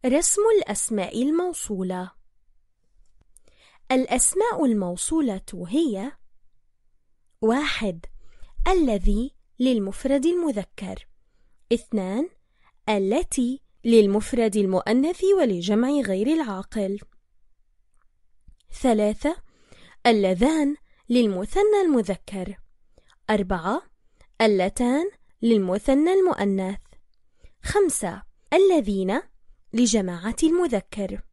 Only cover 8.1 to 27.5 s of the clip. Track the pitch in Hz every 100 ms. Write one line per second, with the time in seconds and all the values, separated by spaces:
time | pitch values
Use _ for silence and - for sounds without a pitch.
8.1 | - - - - - - 381 277 202 208
9.1 | 202 262 _ _ _ 254 240 196 196 262
10.1 | 277 302 359 330 208 185 - 190 185 -
11.1 | - _ _ _ _ _ 233 - 214 185
12.1 | 214 349 _ _ _ _ _ - 208 190
13.1 | 262 370 - 240 269 _ _ 226 226 202
14.1 | 208 214 240 226 214 196 185 - 240 302
15.1 | 349 381 392 269 180 175 214 254 294 208
16.1 | 190 226 320 254 190 - 220 196 202 -
17.1 | _ _ _ _ _ _ _ _ _ _
18.1 | _ _ _ - _ _ - 262 214 208
19.1 | 214 285 349 - _ _ - - - 240
20.1 | 220 190 180 254 320 285 294 - _ -
21.1 | 240 220 185 208 381 427 415 359 262 208
22.1 | 185 - 196 185 190 - _ _ _ _
23.1 | _ - 214 185 185 170 277 - _ _
24.1 | _ - _ 226 196 185 - 240 277 370
25.1 | _ _ _ 233 220 185 196 - 277 320
26.1 | 381 370 - 202 196 190 202 - - _
27.1 | _ _ _ -